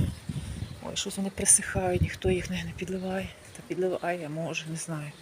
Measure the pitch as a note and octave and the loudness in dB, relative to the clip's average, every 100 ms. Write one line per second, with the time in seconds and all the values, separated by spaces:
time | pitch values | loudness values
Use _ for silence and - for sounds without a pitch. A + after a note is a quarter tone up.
0 | - - - - - - - - - - | 4 0 -6 -6 -6 -6 -8 -8 -6 -4
1 | G3 G3 G3 G3 G3 - - G3 F#3 F3+ | -4 -2 -2 2 6 6 6 2 4 4
2 | - - F#3 F3+ E3+ F3+ E3+ - F3 F#3 | 4 4 4 4 2 -2 -4 -6 -4 -2
3 | F#3 F#3+ F#3+ - - - - E3+ F#3 - | -2 -2 -4 -10 -16 -16 -6 0 2 2
4 | F3 F3 D3+ D#3 E3 D#3+ D#3+ D#3+ - D#3 | 0 -2 -2 -2 -2 -2 -4 -6 -4 -6
5 | D3 - | -6 -12